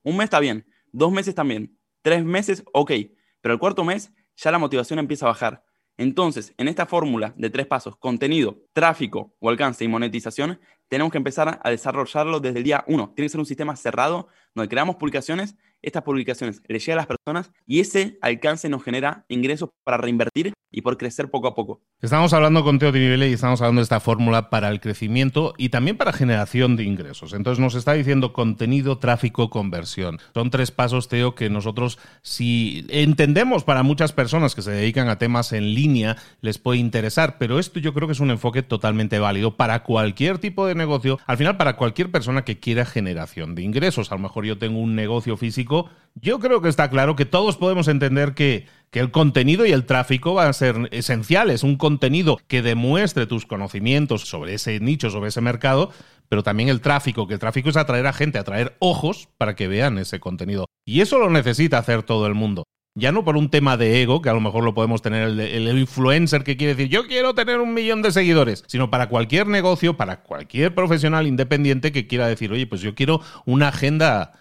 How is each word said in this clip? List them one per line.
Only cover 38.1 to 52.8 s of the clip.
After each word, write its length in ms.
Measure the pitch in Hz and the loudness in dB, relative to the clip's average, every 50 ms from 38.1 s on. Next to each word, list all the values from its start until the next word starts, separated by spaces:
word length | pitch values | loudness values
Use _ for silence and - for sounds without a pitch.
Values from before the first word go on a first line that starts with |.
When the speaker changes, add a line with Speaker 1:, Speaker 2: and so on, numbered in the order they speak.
Speaker 2:
es 80 | 151 131 | -2 0
un 100 | 143 135 | 0 0
enfoque 320 | 120 110 - 120 110 131 | 0 0 -2 -2 -2 -2
totalmente 580 | 127 - 120 101 - 110 107 110 107 98 113 104 | -2 -2 -2 -2 0 0 0 0 0 0 0 0
válido 360 | 104 101 98 98 107 113 - | 2 2 2 0 0 0 0
para 280 | - 127 110 113 117 - | 0 0 0 0 -2 0
cualquier 540 | - 117 110 110 107 98 - 135 175 196 165 | 0 0 0 0 0 0 0 0 0 0 -2
tipo 280 | - 208 185 196 196 | -6 -6 -4 -2 -2
de 80 | 185 175 | 0 0
negocio, 440 | 165 165 151 147 131 113 135 135 - - | -2 -2 -2 -2 0 0 -2 -2 -2 -2
al 120 | - 127 120 | -2 0 0
final 180 | 147 180 208 | 2 2 2
para 200 | 185 160 139 123 | 2 0 0 0
cualquier 340 | - 127 117 - - 180 185 | 0 0 0 0 -2 -2 -2
persona 340 | 175 156 107 120 131 135 123 | -2 -4 -2 -2 -2 -2 -2
que 140 | - 107 - | -4 -6 -6
quiera 260 | - 123 113 120 123 | -4 -2 0 0 -2
generación 720 | - - 117 101 92 87 82 80 - - 87 80 78 85 | -2 -2 -4 -4 -4 -4 -6 -8 -10 -10 -10 -10 -8 -8
de 80 | 85 | -6
ingresos. 500 | 87 101 110 135 165 185 - 123 104 - | -4 -4 -2 0 0 0 0 -2 -4 -4
A 40 | 101 | -6
lo 60 | 92 | -8
mejor 220 | 98 95 - 113 104 | -8 -8 -8 -6 -6
yo 140 | 110 107 98 | -6 -4 -4
tengo 220 | 113 110 113 110 | -4 -4 -2 -2
un 140 | 113 113 110 | -2 -2 -2
negocio 420 | 110 107 104 117 120 110 117 110 | -2 -2 -2 -2 -2 -2 -4 -4
físico, 540 | - 120 117 110 131 123 117 147 170 170 - - _ _ _ - | -4 -4 -4 -4 -4 -2 0 0 -2 -2 -4 -10 _ _ _ -16
yo 240 | - 113 185 247 254 | -6 -2 -2 0 0
creo 240 | 208 254 254 220 | 2 2 2 2
que 60 | 165 170 | 2 2
está 200 | 143 - 147 139 | 2 2 2 2
claro 280 | 131 135 135 147 156 | 2 2 2 2 2
que 100 | 139 143 | 0 0
todos 300 | - - 180 208 214 156 | 2 2 2 2 0 0
podemos 320 | - 180 185 190 180 160 156 | 0 0 0 2 2 2 2
entender 460 | 147 135 143 135 131 139 143 147 139 | 2 2 2 2 2 2 0 0 0
que, 320 | - 147 139 120 95 - - _ _ _ _ | 0 2 2 0 0 -4 -12 _ _ _ _
que 100 | - 113 | -2 -2
el 100 | 127 123 | -2 2
contenido 560 | - 156 156 143 - 135 123 139 160 196 233 | 4 4 4 6 6 4 4 4 4 4 4
y 60 | 214 | 4
el 120 | 156 131 120 | 4 4 2
tráfico 500 | - 131 127 127 - 135 123 - 165 185 | 2 2 2 2 2 0 0 0 0 2
van 140 | 190 165 147 | 4 4 2
a 40 | |
ser 360 | 135 - 135 127 113 113 120 - | 2 2 2 2 2 0 -2 -4
esenciales. 680 | - 120 117 - 127 113 104 110 160 196 240 202 127 113 | -4 -4 -2 -2 -2 -2 0 2 4 4 4 4 2 2
Un 140 | - 139 143 | 2 2 2
contenido 640 | 135 160 151 147 139 - 127 143 175 185 156 127 - _ - | 2 2 2 2 2 2 2 2 2 2 2 2 0 _ -2
que 140 | 131 127 | -2 0
demuestre 640 | 113 120 117 117 | 2 2 2 2